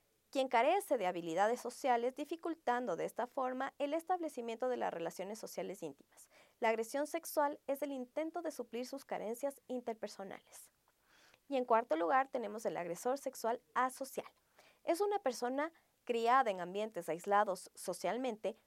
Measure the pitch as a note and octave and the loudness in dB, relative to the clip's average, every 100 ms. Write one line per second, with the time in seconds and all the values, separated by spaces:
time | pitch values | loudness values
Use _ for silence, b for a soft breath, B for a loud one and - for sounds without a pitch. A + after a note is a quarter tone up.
0 | b _ _ C#4 C4 B3 C4+ G4 - B3+ | b _ _ -2 2 4 6 4 4 2
1 | F3+ F3+ E3+ D#3+ G#3+ A#3+ A#3+ - C4+ A#3+ | 2 0 0 4 4 2 -4 -2 2 2
2 | A#3+ C4 D4 E4+ F4 D#4+ - A#3+ B3 E3 | 2 -2 -6 -6 -6 -4 -2 0 0 -2
3 | E3 - B3 - B3+ B3+ C4+ - C#4+ D#4+ | -2 -4 -6 -2 -4 -2 -6 -4 -2 -2
4 | E4 F4+ D#4+ C4 A#3 A3+ B3+ A#3+ G3+ F3+ | 0 -2 -2 -6 -6 -2 -2 0 -2 -2
5 | E3+ - F#3 A3 - - F#3 F#3+ D#3 C#3 | -4 -6 -8 -8 -8 -6 -6 -6 -10 -10
6 | - - - b b _ A3+ A3+ A3+ C#4 | -20 -20 -20 b b _ 0 2 0 -2
7 | D4 E4+ - - C#4+ D4+ - C#4 D4 C4+ | -2 -4 -2 0 2 0 -4 -4 -4 -6
8 | B3 - D#4+ F4 E4 C#4 A3+ A#3 B3 C#4 | -6 -4 -4 -4 -6 -6 -8 -8 -6 -8
9 | - F3 G3+ A#3+ C#4 C#4 - B3+ B3 A3 | -8 -6 -4 -4 -4 -6 -6 -6 -4 -6
10 | G#3 - G3 - - - - _ _ _ | -8 -10 -12 -14 -16 -20 -20 _ _ _
11 | b b b b - C4+ B3 A3+ - D#4+ | b b b b -4 0 4 4 4 2
12 | E4 C4 C4 C4 G#3 G#3+ G#3+ D#3+ F3 F3 | 4 4 2 -2 -4 -4 -2 -2 -4 -2
13 | B3 C#4 C4+ - A3+ B3 _ - C4 - | -2 -2 -4 -4 -2 -2 _ 0 0 -2
14 | C4+ - - _ b b b b - E4+ | -8 -8 -10 _ b b b b 0 2
15 | G#4 G4+ C4 A#3+ B3 C4+ D#4+ b b _ | 2 2 0 0 0 0 -2 b b _
16 | - A#3 A3+ C4 A#3 F#3 F3 G3 A3 F3+ | -2 2 6 6 6 2 -2 -2 -4 -4
17 | E3+ E3 G3+ G3+ G#3 F#3 - - - F3 | -4 -2 4 6 6 2 -6 -10 -6 -2
18 | F3 A3+ C4 G#3+ G3 A3 | -2 0 -2 -4 -4 -6